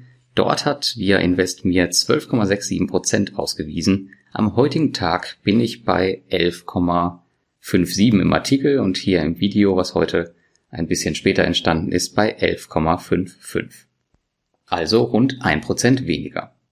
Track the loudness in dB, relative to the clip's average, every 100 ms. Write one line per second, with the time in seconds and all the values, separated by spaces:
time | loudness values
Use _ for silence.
0 | -20 _ _ 0 0 2 -2 -2 -4 -4
1 | 0 2 2 2 0 -2 0 2 2 0
2 | 0 0 0 0 0 0 -2 -2 0 -2
3 | 0 -2 -2 -4 -6 -6 -8 -4 0 0
4 | -2 -20 _ -4 -2 2 2 2 -2 -2
5 | -2 -2 -4 -6 0 2 2 -4 -2 0
6 | 0 -2 -4 0 0 -2 -6 -2 0 0
7 | -2 -4 _ _ _ _ 0 0 2 2
8 | 4 4 4 2 2 0 2 2 0 -2
9 | 0 0 0 -2 0 2 2 2 0 0
10 | 0 0 -4 _ _ _ _ -6 -4 -2
11 | -2 -2 0 2 2 0 0 0 0 -2
12 | -2 0 0 0 -2 -4 -4 -2 0 -2
13 | -2 -2 -2 -10 -10 -8 -8 -14 _ _
14 | _ _ _ _ _ _ -6 -4 2 2
15 | 2 2 0 0 -2 -2 -2 0 2 2
16 | 0 -4 -6 -10 -10 _ _